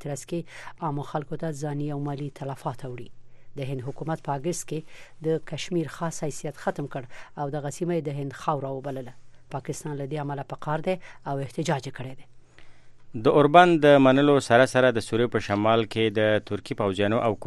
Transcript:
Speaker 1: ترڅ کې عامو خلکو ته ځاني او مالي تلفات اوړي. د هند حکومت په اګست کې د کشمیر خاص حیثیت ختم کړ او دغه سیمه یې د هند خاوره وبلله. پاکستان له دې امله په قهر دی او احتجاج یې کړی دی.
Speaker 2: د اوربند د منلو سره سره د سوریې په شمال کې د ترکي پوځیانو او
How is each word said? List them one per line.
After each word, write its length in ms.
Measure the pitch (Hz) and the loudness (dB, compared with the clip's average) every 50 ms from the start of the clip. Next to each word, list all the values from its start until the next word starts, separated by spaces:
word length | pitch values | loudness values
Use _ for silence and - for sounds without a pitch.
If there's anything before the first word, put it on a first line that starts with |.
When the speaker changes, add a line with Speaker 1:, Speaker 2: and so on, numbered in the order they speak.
| - | -6
Speaker 1:
ترڅ 180 | 147 143 139 - - | -8 -8 -8 -8 -6
کې 100 | 175 170 165 - - - - - - - 175 | -6 -6 -6 -8 -14 -16 -14 -16 -12 -6 -4
عامو 180 | 156 143 143 147 - - | -4 -4 -4 -6 -4 -6
خلکو 260 | 156 147 - 160 - | -6 -6 -4 -8 -6
ته 60 | 170 160 147 135 | -6 -6 -6 -6
ځاني 260 | 151 147 143 143 147 147 147 | -6 -6 -4 -4 -4 -4 -4
او 40 | 143 143 | -6 -6
مالي 240 | 143 143 135 147 139 - - | -6 -6 -6 -8 -10 -10 -10
تلفات 440 | 139 135 135 - - 151 120 - - 127 | -10 -10 -10 -6 -6 -8 -8 -6 -10 -10
اوړي. 220 | 127 123 117 - - - - - - - - - - 139 | -10 -10 -12 -12 -14 -16 -16 -18 -18 -16 -16 -14 -10 -8
د 120 | 139 127 | -6 -6
هند 120 | 139 131 117 139 | -6 -6 -6 -8
حکومت 320 | - - 151 156 160 - - | -8 -8 -6 -6 -6 -6 -4
په 60 | 151 139 139 | -6 -6 -4
اګست 240 | 131 175 170 - - - | -4 -4 -4 -4 -6 -8
کې 100 | 151 160 - - - - - - - - 151 | -8 -8 -8 -10 -16 -16 -16 -18 -16 -6 -2
د 160 | 160 160 151 - - | -2 -2 -2 -2 -8
کشمیر 360 | 151 139 - - 180 170 160 131 - | -8 -8 -6 -2 -2 -2 -2 -2 -6
خاص 280 | - 170 160 - - 165 | -6 -6 -6 -4 -4 -6
حیثیت 380 | 147 - - - 151 - - - | -6 -6 -6 -8 -10 -10 -4 -4
ختم 200 | 196 185 - 143 135 - | -4 -4 -4 -6 -6 -6
کړ 100 | 139 123 - - - - - - 156 | -8 -8 -10 -12 -14 -14 -14 -8 -6
او 80 | 147 139 143 | -6 -4 -4
دغه 140 | 151 139 143 - - | -4 -6 -6 -6 -4
سیمه 160 | 175 170 175 | -4 -2 -2
یې 80 | 165 143 151 | -2 -2 -4
د 100 | 139 143 | -6 -6
هند 180 | 139 139 123 - | -6 -8 -8 -6
خاوره 280 | - 170 156 139 135 135 135 | -2 -2 -2 -2 -2 -6 -6
وبلله. 380 | 135 135 143 135 131 127 120 - - - - - - - - - | -6 -6 -8 -8 -8 -10 -12 -14 -16 -18 -18 -20 -20 -16 -10 -10
پاکستان 420 | 135 - - 139 - - 151 147 139 | -10 -6 -8 -10 -8 -6 -8 -6 -6
له 80 | 139 135 | -6 -6
دې 60 | 151 151 143 | -6 -6 -6
امله 200 | 143 143 139 131 - | -6 -6 -8 -8 -10
په 40 | 131 - - | -10 -10 -4
قهر 200 | 156 151 156 151 | -4 -4 -2 0
دی 100 | 185 185 175 - - - - - 147 | -2 -4 -4 -4 -16 -18 -12 -8 -6
او 60 | 139 139 139 | -4 -4 -4
احتجاج 360 | - - - 151 170 156 139 - 139 | -6 -6 -6 -2 -2 -2 -2 -4 -8
یې 60 | - - | -10 -10
کړی 160 | 123 131 135 - | -10 -10 -10 -12
دی. 60 | - - - - - _ _ - - - - - - - - - - - - 113 110 | -16 -18 -20 -20 -20 _ _ -18 -18 -16 -18 -18 -18 -20 -20 -20 -18 -10 -8 2 2
Speaker 2:
د 20 | 143 - 151 | 6 6 8
اوربند 420 | 143 147 147 175 180 175 170 156 147 | 6 10 10 10 10 10 8 8 8
د 120 | 147 143 139 135 | 8 10 10 10
منلو 300 | 131 131 139 143 147 143 135 | 8 8 6 6 6 6 4
سره 260 | - - 117 120 131 120 - | 4 6 6 6 6 6 6
سره 180 | 127 127 127 | 4 4 4
د 120 | 113 113 101 - | 4 2 -2 -2
سوریې 260 | 113 113 120 113 - | 0 0 0 2 0
په 60 | 110 - - | -2 0 0
شمال 340 | 101 101 107 110 113 117 110 101 - | 0 2 4 4 4 4 2 0 0
کې 220 | 113 113 110 101 110 | 0 0 2 2 2
د 280 | 107 107 107 104 101 - | 2 2 2 2 0 -4
ترکي 280 | 104 98 - - - - | -8 -8 -6 -8 -6 -2
پوځیانو 360 | 107 98 95 95 101 101 113 120 110 | -2 -2 0 2 2 2 2 2 2
او 80 | 113 98 - - | 0 -2 0 -2